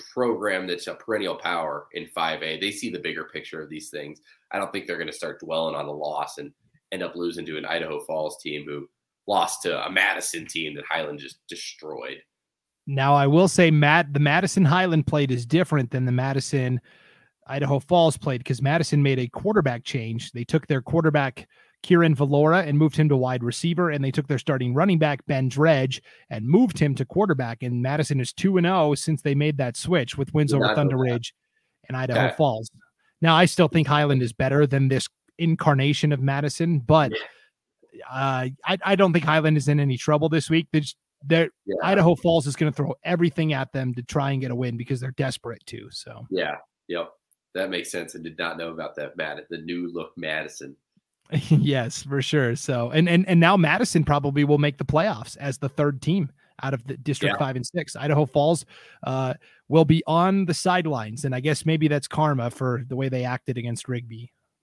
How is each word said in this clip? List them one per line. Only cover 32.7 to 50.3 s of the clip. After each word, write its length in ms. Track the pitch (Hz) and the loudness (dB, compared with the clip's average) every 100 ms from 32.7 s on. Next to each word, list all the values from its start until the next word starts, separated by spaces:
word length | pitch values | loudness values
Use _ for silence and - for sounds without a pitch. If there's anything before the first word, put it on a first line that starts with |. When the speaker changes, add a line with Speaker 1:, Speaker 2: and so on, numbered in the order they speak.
| _ _ _ _ - | _ _ _ _ 0
Speaker 2:
Now, 140 | 165 160 | 4 6
I 100 | 180 | 6
still 220 | - 165 | 4 4
think 200 | 165 143 | 4 2
Highland 360 | 147 147 135 | 2 4 2
is 100 | 120 | 0
better 320 | - 131 139 143 | -2 0 4 4
than 220 | 135 135 | 4 2
this 200 | 131 - _ _ - | 0 -4 _ _ -4
incarnation 760 | 165 165 160 135 143 143 147 | 0 2 2 4 2 2 0
of 120 | 139 | 0
Madison, 560 | 135 139 147 - 170 156 | 0 -2 -4 -2 0 0
but, 320 | 117 156 135 | 4 4 4
Speaker 1:
Yeah. 880 | - - - _ _ _ _ _ - - | -2 -10 -18 _ _ _ _ _ -20 -12
Speaker 2:
uh, 380 | 131 135 131 127 135 - | -4 -2 0 -4 -6 -6
I, 120 | 185 | -2
I 120 | 185 190 | 0 4
don't 180 | 190 | 4
think 120 | 165 160 | 4 2
Highland 320 | 156 156 151 | 2 4 2
is 100 | 135 | 4
in 120 | 147 | 2
any 180 | 139 127 | 2 0
trouble 320 | - 151 156 | 0 2 2
this 200 | 160 - | 0 2
week. 180 | 165 151 | 0 2
They 80 | 156 | -2
just, 180 | 139 - _ _ | -2 -10 _ _
they're, 280 | 143 165 165 _ 98 | 0 2 2 _ -8
Speaker 1:
Yeah. 80 | 92 | -2
Speaker 2:
Idaho 320 | 165 196 170 156 | 2 4 6 4
Falls 320 | 170 165 139 | 2 2 0
is 80 | 127 | -2
gonna 160 | 151 | -2
throw 240 | - 147 - | 0 -4 -4
everything 500 | 160 175 170 165 156 | -4 0 0 0 -2
at 180 | 135 135 | -2 -4
them 220 | 135 127 | -4 -6
to 80 | 123 | -6
try 300 | 123 156 139 | -4 -2 0
and 100 | 135 | -2
get 80 | 131 | -4
a 60 | 123 | -4
win 220 | 127 117 | -4 -4
because 220 | 120 127 | -6 -6
they're 120 | 131 | -6
desperate 520 | 127 135 - 120 113 - | -4 -4 -6 -12 -14 -16
too, 220 | 117 101 | -18 -16
so. 340 | - - 113 120 | -16 -16 -18 -8
Speaker 1:
Yeah, 240 | 92 76 76 - _ - | -6 -4 -8 -14 _ -10
yep. 240 | 87 82 _ _ _ _ | -8 -8 _ _ _ _
That 160 | 90 95 | -6 -4
makes 200 | 87 85 | -4 -6
sense. 240 | 87 82 82 | -8 -10 -12
I 20 | |
did 180 | 82 78 | -12 -8
not 200 | 85 80 | -8 -6
know 120 | 82 | -10
about 240 | 80 76 - | -10 -10 -10
that, 180 | 71 85 | -10 -8
Matt, 320 | 76 73 - | -8 -8 -12
the 100 | 82 | -12
new 300 | 82 87 87 | -8 -8 -6
look 180 | 85 76 - | -8 -12 -10
Madison. 580 | 78 | -8